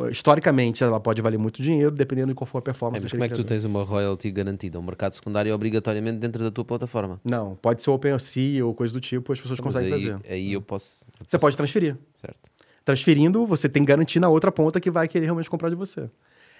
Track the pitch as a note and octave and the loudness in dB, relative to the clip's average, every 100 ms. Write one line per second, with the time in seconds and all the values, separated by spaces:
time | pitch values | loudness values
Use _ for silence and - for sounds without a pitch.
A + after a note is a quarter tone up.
0 | B2 A#2 - D3 D#3+ C3+ A#2+ A2+ B2 A2 | -6 0 4 4 4 2 2 2 0 2
1 | A2+ A2 A2 G#2+ A2 - C3+ D#3 D3 D3 | 0 0 0 0 -2 -2 0 2 2 2
2 | C3+ C3 C3 C3 B2 B2+ B2+ B2+ A#2+ A2+ | -2 -2 -2 -4 -6 -6 -6 -6 -6 -6
3 | F#2+ A#2+ A#2+ A#2+ G#2+ A2 G#2+ G2+ G2 G2+ | -6 -4 -4 -4 -2 -2 -2 -2 -2 0
4 | G2+ F#2+ G#2+ G2 G2 G2 G2 E2+ F2 F#2 | 0 -2 -4 -4 -4 -6 -8 -8 -10 -4
5 | G2 - - G#2 G#2+ G#2+ A2 A2 G#2+ G#2+ | -6 -6 -4 -2 0 0 0 0 0 -2
6 | A2+ A2+ A#2+ A2+ A2+ G#2+ A#2 A#2+ A#2+ A#2 | -2 -4 -4 -4 -4 -4 -6 -6 -4 -4
7 | G2 F#2 A#2+ A#2+ G2+ F#2+ A#2 A#2 - C3+ | -6 -6 -4 -4 -4 -2 0 2 2 2
8 | C#3+ C3+ C3 B2+ C3+ C#3 A#2+ A2+ A#2+ B2 | 2 0 -2 -2 0 0 0 0 -2 -4
9 | B2+ B2+ B2 C3 B2+ B2 B2+ - F#2+ F#2 | -4 -4 -4 -6 -6 -6 -4 -2 0 0
10 | A#2 G2 G2+ F#2+ G2 G2 G2 G2 - - | -2 -6 -8 -6 -4 -4 -4 -8 -8 -14
11 | - - - D#3+ D3 C3+ D3 G#3+ D#3+ C3 | -18 -20 -4 2 2 2 0 0 0 -2
12 | _ _ - - _ _ _ _ - C3 | _ _ -20 -20 _ _ _ _ 0 2
13 | D#3 D3 D#3 G3+ A#3 E3 C#3+ C#3+ C#3+ C#3+ | 6 6 6 4 2 2 2 4 6 6
14 | D#3+ E3+ F3+ D#3+ F#3 F3+ D#3 F3+ F3+ E3 | 4 4 4 6 4 2 2 2 0 0
15 | D#3+ F3 D#3+ E3+ D#3+ E3 E3 F3 F#3+ - | 0 0 0 -2 -4 -4 -4 -4 -8 -10
16 | A#2+ - _ _ _ _ | -12 -14 _ _ _ _